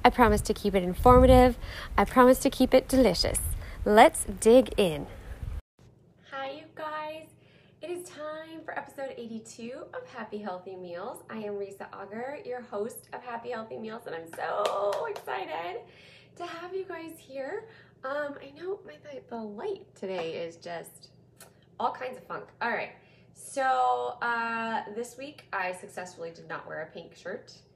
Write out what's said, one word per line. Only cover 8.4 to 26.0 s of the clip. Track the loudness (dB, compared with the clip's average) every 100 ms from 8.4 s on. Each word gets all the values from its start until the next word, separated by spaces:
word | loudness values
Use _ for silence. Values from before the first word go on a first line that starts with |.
| -12 -14
for | -10 -12
episode | -12 -10 -10 -10
eighty-two | -12 -12 -14 -14 -14 -12 -12
of | -14 -12
Happy | -14 -10 -10
Healthy | -8 -10 -12 -14
Meals. | -12 -10 -10 -12 -14
I | -10
am | -8
Risa | -8 -10 -12 -16
Auger, | -14 -12 -10 -10 -10
your | -10 -10
host | -8 -6 -6 -10 -14
of | -14
Happy | -10 -10 -8
Healthy | -8 -8 -10
Meals, | -10 -10 -10
and |
I'm | -12 -12 -8
so | -4 -2 -2 0 0 -2 -4
excited | -8 -6 -6 -6 -8 -8 -10 -14 -20 -20 -20 -20 -14
to |
have | -12 -10 -8
you | -8
guys | -8 -10 -12 -16
here. | -14 -10 -8 -8 -10 -20 -20 _
Um, | -8 -6 -6 -10
I | -16 -12
know | -8 -8
my, | -10 -18
the, | -16 -16 -12
the | -10
light | -10 -8 -8 -8 -12
today | -12 -8 -6 -6
is | -6 -10 -12
just | -12 -12 -12 -20 -20 _ _ _ -20 _ _ -4
all | -4
kinds | -4 -10 -12
of |
funk. | -10 -12 -12 _
All | -4
right, | -2 -6 -12 _ _ -20
so, | -20 -8 -2 2 2 2 2 -2 -4
uh, | -4 -2 -2 -4 -4 -4 -6
this | -10 -10 -12
week | -16 -16 -10
I | -6 -6
successfully | -6 -12 -12